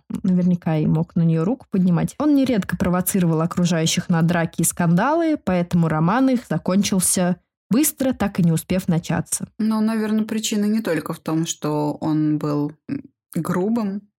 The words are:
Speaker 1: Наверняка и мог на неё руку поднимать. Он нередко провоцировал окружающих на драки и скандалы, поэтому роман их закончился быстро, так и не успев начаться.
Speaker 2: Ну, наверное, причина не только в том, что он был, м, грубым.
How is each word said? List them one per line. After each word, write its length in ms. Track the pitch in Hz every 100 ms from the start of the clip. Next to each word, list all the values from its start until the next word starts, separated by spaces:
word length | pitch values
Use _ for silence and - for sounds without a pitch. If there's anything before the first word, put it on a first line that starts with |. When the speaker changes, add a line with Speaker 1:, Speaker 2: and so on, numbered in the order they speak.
| - -
Speaker 1:
Наверняка 520 | 190 180 180 175 165 156
и 100 | 156
мог 280 | 160 165
на 80 | 175
неё 220 | 165 160
руку 220 | 165 277 -
поднимать. 460 | 196 180 160 170 -
Он 160 | 302
нередко 420 | 285 254 220 - 180
провоцировал 640 | 185 180 180 196 170 160
окружающих 640 | 170 - 175 165 160 - -
на 140 | 165
драки 400 | 165 170 165 -
и 20 |
скандалы, 720 | 165 - 170 175 262 330 320 302
поэтому 500 | - 180 170 175 160
роман 440 | 156 170 240 262
их 100 | 240 -
закончился 840 | 165 - 190 - 190 - 190 175 180 _ _ -
быстро, 420 | 226 311 - 262
так 280 | 254 202 202
и 20 |
не 80 | 170
успев 380 | 165 - 185 -
начаться. 580 | 160 - 165 - - 190 -
Speaker 2:
Ну, 200 | 214 220
наверное, 440 | 214 226 214 220
причина 400 | 214 220 220 208
не 160 | 208 220
только 320 | 202 156 -
в 80 | 165
том, 260 | - 160 165
что 460 | - 151 151 147 -
он 380 | 160 151 151 151
был, 340 | 151 147 147 - -
м, 160 | 143 - _ _ 175
грубым. 640 | 156 180 202 233 202 202 -